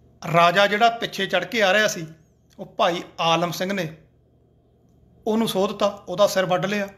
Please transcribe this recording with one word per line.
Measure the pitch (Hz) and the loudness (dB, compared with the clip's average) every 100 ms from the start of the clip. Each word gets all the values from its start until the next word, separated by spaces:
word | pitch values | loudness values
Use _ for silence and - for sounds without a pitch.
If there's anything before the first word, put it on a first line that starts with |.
| _ _ | _ _
ਰਾਜਾ | 170 165 170 180 202 | -2 4 4 4 4
ਜਿਹੜਾ | 208 233 | 4 2
ਪਿੱਛੇ | 233 190 - 190 | 2 -6 -6 -2
ਚੜ੍ਹ | 185 175 | -2 -2
ਕੇ | 233 | 0
ਆ | 196 | 2
ਰਿਹਾ | 202 214 | 2 2
ਸੀ, | 185 160 - _ _ _ - | -2 -10 -16 _ _ _ -20
ਉਹ | 190 | -12
ਭਾਈ | - 196 175 - - | -2 0 -2 -6 -4
ਆਲਮ | 165 165 175 | 0 0 -2
ਸਿੰਘ | 160 185 | -4 -6
ਨੇ | 196 160 - _ _ _ _ _ _ _ _ _ _ _ _ - | -4 -6 -10 _ _ _ _ _ _ _ _ _ _ _ _ -2
ਉਹਨੂੰ | 220 220 | 0 0
ਸੋਹ | 190 202 | 0 -2
ਦਿੱਤਾ, | 208 202 202 - | 0 -2 -2 -6
ਉਹਦਾ | 175 202 | 0 2
ਸਿਰ | 196 | 2
ਵੱਢ | 185 180 190 | 0 0 -2
ਲਿਆ। | 208 196 | -4 -6